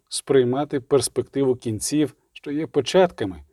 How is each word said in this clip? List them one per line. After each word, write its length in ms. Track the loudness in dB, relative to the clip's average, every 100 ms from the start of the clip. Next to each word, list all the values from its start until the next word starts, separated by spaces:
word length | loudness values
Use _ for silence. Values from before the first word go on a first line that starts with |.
| _
сприймати 720 | -8 2 2 2 0 -4 -6
перспективу 760 | 0 0 2 -4 -4 -2 0 -2
кінців, 580 | -4 -6 -2 -2 -2 -4 _
що 180 | -18 -10
є 160 | -8 -4
початками, 760 | -4 2 2 2 0 -8 -8 -18